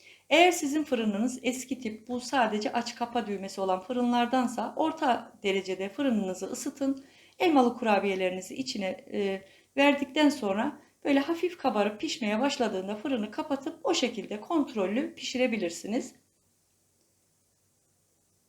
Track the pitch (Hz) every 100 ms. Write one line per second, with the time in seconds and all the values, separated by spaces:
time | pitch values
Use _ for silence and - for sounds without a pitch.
0 | - - _ 294 359 349 285 302 294 247
1 | 214 196 247 - 254 247 - 254 220 214
2 | - 247 - 277 214 208 214 240 226 -
3 | 233 240 214 196 190 202 190 185 - 247
4 | 240 240 240 262 240 - 226 - 320 -
5 | 277 233 - - 202 190 185 185 196 240
6 | 277 214 190 180 190 247 285 - 269 269
7 | - - - _ 370 285 240 240 226 202
8 | 202 190 185 185 185 - - 214 190 -
9 | - 208 196 190 - - _ - 277 277
10 | 269 311 302 - 208 202 277 - - _
11 | - 277 277 339 349 - 262 208 208 -
12 | 311 - 214 214 277 269 226 185 190 214
13 | 311 254 208 - 302 269 320 - - 339
14 | 233 - 180 208 - 330 262 220 185 220
15 | 330 - - 247 254 214 175 - 185 240
16 | 269 - _ _ _ _ _ _ _ _
17 | _ _ _ _ _ _ _ _ _ _
18 | _ _ _ _